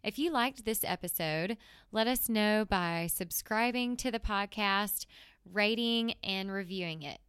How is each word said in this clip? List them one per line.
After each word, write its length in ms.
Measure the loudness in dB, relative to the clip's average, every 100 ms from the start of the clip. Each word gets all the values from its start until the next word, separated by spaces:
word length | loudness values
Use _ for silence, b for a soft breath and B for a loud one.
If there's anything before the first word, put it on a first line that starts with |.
If 140 | -4 -2
you 120 | 0
liked 360 | 2 0 -2 -4
this 180 | -2
episode, 720 | -2 -2 -4 -2 0 0 -2 -4 B B B
let 160 | 0 2
us 220 | 2 2
know 380 | 4 4 4 4
by 400 | 2 2 0 -2
subscribing 840 | -4 -4 -6 -2 0 2 0 -2 -2
to 140 | -2
the 100 | -2
podcast, 880 | -2 -2 -2 0 2 2 0 -4 -8 B B B -6
rating, 640 | 2 2 4 4 2 2 -2
and 300 | -4 -2 -2
reviewing 500 | -4 -4 -4 -4 -6
it. 180 | -10 -12